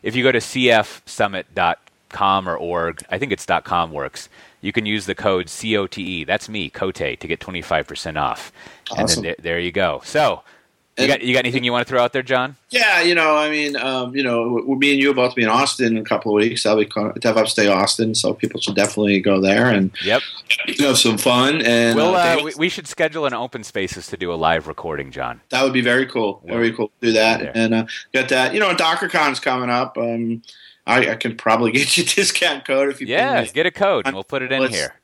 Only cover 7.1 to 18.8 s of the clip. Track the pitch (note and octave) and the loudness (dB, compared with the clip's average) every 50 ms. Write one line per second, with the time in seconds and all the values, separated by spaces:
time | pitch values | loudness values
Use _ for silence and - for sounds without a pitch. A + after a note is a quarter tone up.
7.1 | A#1+ - - D#2 E2 - - - F#2 F2 E2 - E2+ D#2 D2+ - D#2 - - E2 | -6 -8 -6 -8 -8 -6 -6 -10 -10 -10 -6 -2 -2 -2 -2 -4 -10 -10 -10 -8
8.1 | D#2 D2+ C#2+ B1+ A#1 - - - _ - - - - - _ - - - - D#3+ | -4 -4 -2 -4 -4 -6 -12 -18 _ -20 -20 -20 -20 -18 _ -10 -4 -4 0 0
9.1 | E3+ B2 G2+ E2 E2+ - D#2+ E2+ E2+ E2+ F2 F2+ E2+ G2 F#2+ E2+ D2 C2 - - | 0 -2 -2 -6 -8 -6 -6 -4 -4 -4 -4 -4 -2 0 0 0 -2 -4 -8 -4
10.1 | - D3 D3+ B2 - - _ - - _ _ _ _ _ _ _ _ - B2+ C#3 | 0 2 2 2 0 -2 _ -20 -20 _ _ _ _ _ _ _ _ -2 0 0
11.1 | C#3 A#2+ A#2 B2 B2 B2+ B2 B2 A#2+ C3 A#2+ B2 A#2+ B2 A#2+ - C3 B2 A#2+ - | 0 0 0 0 0 0 0 0 -2 -2 -2 0 0 0 -2 0 0 0 0 2
12.1 | - C3+ B2+ B2+ C3+ B2 B2+ C3+ C#3 _ _ _ - B3 A#3 G#3+ F#3+ F3 E3+ F3 | 0 -4 -2 0 0 0 0 -2 -8 _ _ _ 0 2 2 4 2 2 2 2
13.1 | F3 E3+ D#3+ D#3 D3+ D3+ D3+ D3+ D3+ D3+ D3 D3 C#3+ B2+ A#2 C3 C3 C3 B2 B2 | 2 2 2 2 2 2 2 0 -2 -2 -2 -2 -4 -4 -4 -4 -4 -4 -4 -4
14.1 | B2+ C#3 C3+ B2 A#2+ A#2 A2+ A#2 B2 A#2 - C3 C3+ C3+ C#3+ C#3+ C#3+ C#3 C3+ C#3+ | -4 -4 -2 0 0 0 0 0 -2 -2 -2 -2 0 2 2 2 4 4 2 2
15.1 | C#3 B2+ B2 B2 - B2+ A#2 A2 A2 B2 C#3 C#3 - - B2+ A2+ A2+ A2 G#2+ - | 2 2 2 0 2 0 2 2 4 2 2 2 0 0 0 0 0 0 0 -2
16.1 | A2 G2+ - A2+ G#2 G#2 G#2 A2+ A2+ A2+ - A2 G#2+ A2 G#2+ G#2+ - A2 G#2 G#2 | -2 -2 0 2 2 4 4 2 0 0 2 2 4 2 2 0 -2 -4 -4 -4
17.1 | - A#2 A2+ A#2+ A2 A2 G#2+ A2 - - G#2+ G2+ G2 F#2 G2+ G2 - - A2+ A2 | -4 -2 0 2 4 4 2 2 2 2 2 4 4 4 2 0 2 0 0 0
18.1 | A2 - - - - - - - - - - - G2+ F#2+ | 0 0 0 -2 -2 -2 -4 -4 -4 -4 -4 -2 0 0